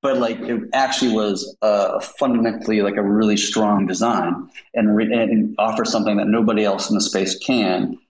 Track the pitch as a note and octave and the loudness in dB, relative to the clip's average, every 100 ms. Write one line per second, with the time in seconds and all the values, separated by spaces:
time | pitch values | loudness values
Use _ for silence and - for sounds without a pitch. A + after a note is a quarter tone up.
0 | C#3 C3 A#2 A2+ B2 A2+ - C3 C3+ - | 0 0 -2 -4 -4 -6 -2 0 0 0
1 | B2+ G#2+ G#2 F#2+ - - G#2+ G#2 G2 - | 0 0 0 -2 -6 -2 2 2 2 -2
2 | - - C3+ A#2+ A2+ G#2+ A2 G#2+ G2+ G2+ | -6 -4 0 2 0 -2 -2 0 0 0
3 | G2+ G#2 A2 G#2 - - G#2+ G2+ F#2+ F#2 | 0 2 2 2 0 0 2 2 0 0
4 | A#2 G#2 F2 - - - - A#2 G#2+ G#2+ | 0 0 -2 -4 -8 -18 -8 0 2 2
5 | A2 A#2 A2+ A2+ - - G#2+ A2 G#2+ A2 | 2 0 2 2 0 0 0 0 -2 0
6 | G2+ G2+ G#2 A2+ A2 G#2+ G#2 F#2+ - G#2 | 0 0 2 2 2 2 0 0 -2 -2
7 | - G2 F#2+ - - B2+ G2 F2+ F2 - | 0 -2 -2 -4 -2 0 2 0 -2 -6